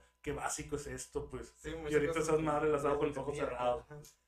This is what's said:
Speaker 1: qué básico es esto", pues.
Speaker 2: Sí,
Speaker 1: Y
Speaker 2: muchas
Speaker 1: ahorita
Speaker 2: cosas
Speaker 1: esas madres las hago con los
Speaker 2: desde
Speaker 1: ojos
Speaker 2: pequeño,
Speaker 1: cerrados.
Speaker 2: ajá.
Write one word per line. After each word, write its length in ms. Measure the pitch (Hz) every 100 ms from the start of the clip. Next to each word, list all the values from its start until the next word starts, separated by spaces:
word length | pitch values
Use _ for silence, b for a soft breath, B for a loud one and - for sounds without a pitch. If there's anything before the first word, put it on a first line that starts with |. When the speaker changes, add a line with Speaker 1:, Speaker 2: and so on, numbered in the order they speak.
| B _
Speaker 1:
qué 100 | 147
básico 420 | 139 131 - 147 143
es 100 | 139
esto", 400 | 127 - 147 143
pues. 280 | 123 113 -
Speaker 2:
Sí, 200 | 156 160
Speaker 1:
Y 0 |
Speaker 2:
muchas 200 | 151 151
Speaker 1:
ahorita 240 | 147 160
Speaker 2:
cosas 80 | 156
Speaker 1:
esas 120 | 156
madres 300 | 156 147 156
las 140 | 143 143
hago 140 | 143
con 80 | 147
los 80 | 139
Speaker 2:
desde 60 |
Speaker 1:
ojos 160 | 139 143
Speaker 2:
pequeño, 80 | 131
Speaker 1:
cerrados. 380 | 123 123 120 -
Speaker 2:
ajá. 100 | 147 147 -